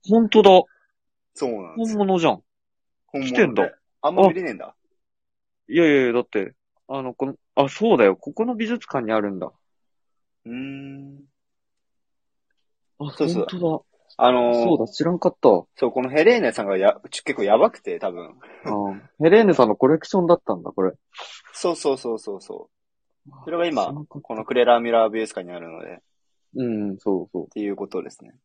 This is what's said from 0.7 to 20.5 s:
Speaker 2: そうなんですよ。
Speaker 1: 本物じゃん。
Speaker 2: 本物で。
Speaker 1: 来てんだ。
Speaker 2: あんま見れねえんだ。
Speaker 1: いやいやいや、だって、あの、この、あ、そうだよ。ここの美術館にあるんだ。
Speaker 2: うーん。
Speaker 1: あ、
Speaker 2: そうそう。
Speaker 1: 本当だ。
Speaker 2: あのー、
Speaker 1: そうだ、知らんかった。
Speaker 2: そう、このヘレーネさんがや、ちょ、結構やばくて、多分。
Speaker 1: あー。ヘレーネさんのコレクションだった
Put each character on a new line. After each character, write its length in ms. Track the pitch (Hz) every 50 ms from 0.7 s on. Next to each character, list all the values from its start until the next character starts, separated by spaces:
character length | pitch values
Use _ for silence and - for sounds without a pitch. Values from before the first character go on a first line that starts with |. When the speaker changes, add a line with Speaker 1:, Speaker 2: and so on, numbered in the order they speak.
| _ _ _ _ _ _ _ _ _ _ _ _ _
Speaker 2:
そ 140 | - 151
う 40 | 127 113 101
な 140 | 92 - -
ん 20 |
で 80 | 226 226
す 60 | 220
よ。 60 | 214 208
Speaker 1:
本 80 | 202
物 120 | 190 190 180
じ 80 | 165
ゃ 40 | 143
ん。 120 | 104 - _ _ _ _ _ _ _ _ _ _ _ _ _
Speaker 2:
本 140 | _ - 143
物 40 | 135
で。 60 | 131
Speaker 1:
来 40 | -
て 120 | 247 202
ん 60 | 147 110
だ。 240 | 98 92 - - _ _ _ _ _
Speaker 2:
あ 80 | - 147
ん 60 | 180
ま 120 | - 196 185
見 40 | 160
れ 100 | 185 180
ね 60 | 147
え 20 | 107
ん 40 |
だ。 180 | - - - _ _ _ _ _ _ _ _ _ _ _ _ _ _ _ _ _ _ _
Speaker 1:
い 80 | - 117
や 100 | 165 170
い 40 | 156
や 140 | 143 139 131
い 40 |
や、 60 | 120 117
だ 60 | 123
っ 80 | 123
て、 260 | _ - 107 95 - _ _ _ _ _ _ _
あ 140 | - 131 139
の、 120 | 131 127 120
こ 120 | - 135
の、 80 | 135 - _ _ _ _
あ、 140 | - 139 135
そ 260 | - - 208 233 202
う 20 |
だ 80 | 131 110
よ。 100 | 98 95
こ 180 | _ - 143 139
こ 120 | - 226
の 100 | 247 247
美 120 | 214 226
術 200 | 214 240 240 -
館 160 | - - 135 117
に 80 | 107
あ 80 | 110 110
る 120 | 104 101
ん 80 | 98 90
だ。 120 | - - _ _ _ _ _ _ _ _ _ _ _ _ _ _ _ _ _ _ _
Speaker 2:
う 40 | 117
ー 40 | 120
ん。 680 | 127 135 139 139 139 139 139 139 139 139 139 139 139 139 139 _ _ _ _ _ _ _ _ _ _ _ _ _ _ _ _ _ _ _ _ _ _ _ _ _ _ _ _ _ _ _ _ _ _
Speaker 1:
あ、 120 | 147 143
Speaker 2:
そ 140 | 131 - 151
う 40 | 160
そ 120 | 175 -
う。 40 | - -
Speaker 1:
本 100 | - 180
当 180 | 175 165 160
だ。 60 | - _ _ _ _ _ _ -
Speaker 2:
あ 140 | - 120 123
の 200 | 127 123 123 120
ー、 120 | 120 120 117
Speaker 1:
そ 100 | 113 156
う 20 |
だ、 100 | - 113
知 160 | 117 - - 156
ら 60 | 165
ん 80 | 180 165
か 100 | - 180
っ 40 | -
た。 60 | _
Speaker 2:
そ 480 | - 131 101 85 - _ _ - 139
う、 40 | 117
こ 100 | - 131
の 80 | 127 127
ヘ 160 | 135 151 165
レ 120 | 214 247
ー 40 | 233
ネ 100 | 170 117
さ 120 | 110 - 107
ん 40 |
が 100 | 98 95
や、 220 | 92 95 107 - - - -
ち 120 | - -
ょ、 20 | _
結 120 | - 135
構 80 | - 104
や 140 | 101 104
ば 140 | 120 175 226
く 80 | - -
て、 180 | _ 120 110 -
多 120 | 107 95
分。 240 | 87 87 85 - - _ - - - - -
Speaker 1:
あ 40 | 151
ー。 300 | 107 104 101 98 95 98 - _ _ _ 151
ヘ 60 | 165
レ 120 | 190 226
ー 40 | 226
ネ 80 | 196 156
さ 120 | 135 123
ん 40 | 110
の 60 | 107
コ 120 | _ 127
レ 100 | 131 156
ク 80 | 156 -
シ 100 | - -
ョ 60 | 190
ン 60 | 175
だ 80 | 165 175
っ 60 | - _
た 80 | -